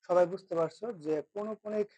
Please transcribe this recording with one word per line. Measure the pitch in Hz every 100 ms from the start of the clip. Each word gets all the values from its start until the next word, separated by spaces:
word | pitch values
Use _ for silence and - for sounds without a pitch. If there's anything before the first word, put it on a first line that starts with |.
| -
সবাই | 175 175
বুঝতে | 185 - 165
পারছো | 160 - 226 190 147
যে | 156 143
পৌনঃপুনিক | 202 214 214 214 214 208